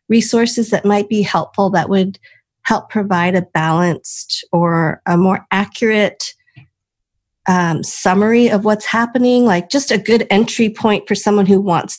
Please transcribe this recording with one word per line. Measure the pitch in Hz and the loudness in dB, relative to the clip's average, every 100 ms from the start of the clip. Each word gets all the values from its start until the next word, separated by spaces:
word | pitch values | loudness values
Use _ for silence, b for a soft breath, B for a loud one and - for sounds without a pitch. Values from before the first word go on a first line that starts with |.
| - | 0
resources | 226 226 233 233 - 226 | 0 2 0 0 -2 -2
that | 196 202 | 0 2
might | 208 202 | 0 0
be | 214 | -2
helpful | 190 170 156 - 190 | 0 -2 -4 -2 0
that | 175 151 | 0 0
would | 196 190 - b b _ _ - | 0 0 -4 b b _ _ -4
help | 220 - | -4 -2
provide | 220 202 175 180 185 | -4 -2 0 0 0
a | |
balanced | 180 160 160 160 175 160 - - - - - | -2 -4 0 0 0 -2 -8 -14 -10 -10 -4
or | 170 170 165 160 - - | -2 0 0 -2 -4 -2
a | 170 | 2
more | 185 196 - | 2 0 -4
accurate, | 190 202 - 226 214 202 - - - b b b _ _ _ _ _ _ _ - | -4 -4 -4 -2 0 0 -4 -14 -14 b b b _ _ _ _ _ _ _ -2
um, | 185 170 156 | 0 0 -2
summary | - - 190 190 214 233 240 | -6 -4 0 2 2 4 2
of | 208 | 2
what's | 214 214 - | 0 -2 -2
happening, | 220 240 240 247 247 | -2 -2 0 2 4
like, | 240 175 175 | 2 2 0
just | 277 269 | -4 -2
a | 226 | -2
good | 208 226 - | 2 0 2
entry | 196 226 - 220 | 0 0 0 -2
point | 220 220 202 - | -2 -4 -4 -2
for | 202 | -4
someone | 214 208 190 | 0 2 4
who | 196 | 2
wants | 202 165 - | 2 -2 -4